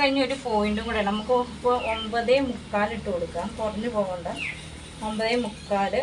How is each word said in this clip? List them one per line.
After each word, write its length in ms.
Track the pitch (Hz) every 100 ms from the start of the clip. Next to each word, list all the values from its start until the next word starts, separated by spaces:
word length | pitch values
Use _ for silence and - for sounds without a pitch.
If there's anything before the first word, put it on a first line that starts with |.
കഴിഞ്ഞ് 220 | 277 277 247
ഒരു 100 | 269
പോയിന്റും 400 | 247 214 208 208 226
കൂടെ 140 | 220 202
നമുക്ക് 260 | 214 226 247 240
ഇപ്പോൾ 240 | 220 247 247 220
ഒമ്പതേ 440 | 220 214 233 233 277 254
മുക്കാൽ 420 | 202 - 208 214 220
ഇട്ട് 120 | 202
കൊടുക്കാം, 320 | 175 165 170 202 226
കുറഞ്ഞു 320 | 214 202 240
പോകണ്ട. 340 | 208 190 180 170 - - - - - - - 220
ഒമ്പതേ 280 | 220 226 247 214
മുക്കാൽ 480 | - - 202 196 226